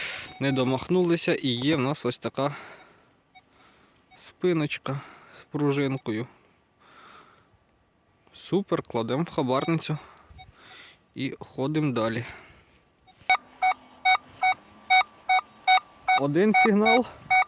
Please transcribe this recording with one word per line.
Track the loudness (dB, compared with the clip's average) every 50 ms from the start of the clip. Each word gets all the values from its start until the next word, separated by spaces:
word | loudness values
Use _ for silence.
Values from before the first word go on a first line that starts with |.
| -8 -8 -8 -10 -12 -14 -10 -4
не | -2 0
домахнулися, | 0 2 2 0 0 -2 -2 0 2 2 2 2 0 0 0 -2 -2
і | 0 0 -2
є | -2 0 0 0 2
в | 2
нас | 2 0 -2 -2 -2
ось | -4 -4 -2
така | -6 -6 -4 -2 -2 -2 -4 -6 -16 -18 -20 -20 -20 -20 -20 _ _ _ _ _ _ _ _ -20 _ _ _ _ _ -20 _ _ _ _ _ _ _ _ -18
спиночка | -14 -14 -14 -12 _ -2 0 0 0 -2 -2 -4 -8 _ -8 -8 -8 -8 -14 -20 -20 -20 -20 -20
з | -20 -20
пружинкою. | _ -4 0 0 2 2 2 0 -2 -2 -4 -4 -6 -6 -6 -6 -10 -14 _ _ _ _ _ _ _ _ _ _ -20 -20 -20 -20 -20 -20 -20 -20 _ _ _ _ _ _ _ _ _ _ _ _ _ _ _ _ _ _ _ _ _ _
Супер, | -18 -8 -4 -2 -2 -2 -2 -4 -4
кладемо | -4 -4 -4 -4 -2 -2 -2 -2 -2
в | -4
хабарницю | -2 -4 -2 0 0 0 0 0 -2 -2 -2 -4 -6 -8 -8 -18 -20 -20 -20 _ -20 -20 -20 -20 _ _ -20 -20 -20 -20 -20 -20 -20 _ _ _ _
і | -8 -8 -8 -8 -10
ходимо | -16 -16 -8 -6 -4 -2 0 0 0 0 0
далі. | 0 0 0 -2 -4 -6 -8 -14 -18 -20 -20 -20 -20 _ _ _ _ _ _ _ _ _ -20 _ _ -2 _ -2 -2 -2 -12 -8 -2 0 0 0 -2 -8 -20 -20 -4 0 2 2 2 0 -10 -8 -2 0 0 0 -2 -6 -20 -20 -20 -2 2 2 2 2 0 -6 -20 -4 0 0 0 0 -4 -20 -6 2 4 4 4 2 -2 -20 -10 0 0 2 2
Один | 2 2 2 4 4 4 4
сигнал, | 4 4 4 4 4 4 4 4 4 2 -2 -8 -20 -4 0 2 2 2